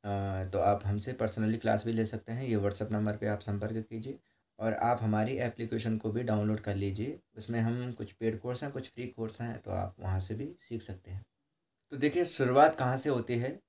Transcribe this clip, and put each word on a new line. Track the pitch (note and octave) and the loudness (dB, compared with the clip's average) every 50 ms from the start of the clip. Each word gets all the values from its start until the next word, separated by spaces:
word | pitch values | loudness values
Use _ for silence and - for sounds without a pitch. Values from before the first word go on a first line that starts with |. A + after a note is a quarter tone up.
| - | -2
अ, | G#2 G2+ G2 G2 G2 F#2+ F#2+ F#2 | -2 -2 0 0 0 -2 -2 -4
तो | F#2 F#2+ F2+ | -2 0 4
आप | - G#2 G2+ G2 - | 4 4 4 4 2
हमसे | G2+ G2+ G#2 - B2+ - | 0 -2 0 -2 -4 -2
personally | - A2+ G#2+ - - G#2+ G#2+ A2 A2+ | -2 -2 -2 0 0 2 2 2 2
क्लास | - A2 G#2+ G#2+ G#2+ | 2 2 2 2 2
भी | A#2 A2+ | 0 0
ले | A2+ A2 | 2 0
सकते | G2+ - G#2+ - - A2+ | 0 -2 -8 -8 -6 -6
हैं। | A#2+ C3+ | -4 -2
ये | B2 A2+ | 0 2
WhatsApp | G#2 G2 G2+ G2+ - G#2+ G#2+ | 2 2 0 0 -2 -2 -2
नंबर | A2 G#2+ G#2+ G#2+ G#2 | 0 0 2 0 0
पे | G#2 - | 0 0
आप | A2 G#2 G2+ | -2 -2 -2
संपर्क | - - G2+ G2+ G#2 A2 A2+ A2+ A2 _ | -2 -4 -4 -2 -2 -2 -4 -4 -6 _
कीजिए | A2+ A2+ A2+ C3+ C3+ - _ _ _ _ _ _ _ - | -8 -8 -8 -8 -10 -12 _ _ _ _ _ _ _ -2
और | A2 A2+ G#2+ | -2 -2 0
आप | - - A#2+ A#2+ - | 2 2 2 2 2
हमारी | A2+ G#2+ G#2+ G#2+ G#2+ A#2 C3+ | 2 2 4 2 2 2 0
एप्लीकेशन | - B2 A#2 - - A#2 A2 A#2 A2+ G#2+ A#2 A2 | -2 -2 -2 -2 -4 -6 -4 -4 -2 0 0 -2
को | G#2+ - A2 | 0 -2 -2
भी | G#2 A#2 B2 | -2 0 0
डाउनलोड | A#2 A2 G#2 G#2 G#2+ G#2+ G#2+ | 2 2 2 2 2 0 0
कर | - G#2 G2+ | -2 -2 -2
लीजिए। | G2 G2 G2+ F#2+ G2+ A2 C#3 D3+ - _ _ _ | 0 0 -2 -2 -2 -4 -4 -6 -10 _ _ _
उसमें | A2+ G#2+ - A#2 A#2 | -14 -8 -4 -2 0
हम | A2+ A2+ A#2+ B2 B2 B2 | 0 0 0 -2 -4 -6
कुछ | A#2 - - - | -6 -8 -10 -10
पेड | - _ A2+ A2+ A2+ G#2+ | -8 _ -2 -2 -2 -2
कोर्स | - B2 B2 A#2+ D3+ | -4 -4 -4 -4 -6
हैं, | C#3 | -6
कुछ | - - C3 - | -6 -8 -10 -10
फ्री | _ A#2+ B2+ | _ -10 -10
कोर्स | B2 - - A2+ A2 - - | -10 -6 -6 -6 -6 -6 -8
हैं, | A#2+ A#2 - - | -8 -8 -8 -8
तो | - G2+ | -6 -4
आप | F#2 F#2 F2+ F2+ - - | -4 -4 -4 -4 -6 -6
वहाँ | F#2 F#2 F#2 F#2 | -2 0 0 0
से | F#2 F#2+ A2 | 0 -2 -6
भी | A2 C3+ D#3 - - | -6 -6 -8 -10 -14
सीख | - - A#2 A2 | -12 -8 -8 -8
सकते | - - F#2+ F#2 _ F#2+ | -8 -10 -12 -12 _ -12
हैं। | F#2 G2 - _ _ _ _ _ _ _ _ _ _ _ _ _ | -12 -12 -12 _ _ _ _ _ _ _ _ _ _ _ _ _
तो | D3 | -4
देखिए, | C3 C3+ D3 C#3+ F4 F3 | 0 0 2 2 2 0
शुरुआत | E3+ - - C3+ B2 B2+ C#3 D3 D#3 D3+ | 0 2 2 2 6 10 10 10 10 8
कहाँ | - C3 B2 C3 | 4 0 0 0
से | C3 - D3+ | 0 0 0
होती | C3+ A#2+ A2+ - B2 | 0 0 0 0 -2
है? | A#2 A#2+ C3 - - _ | 0 0 -2 -6 -8 _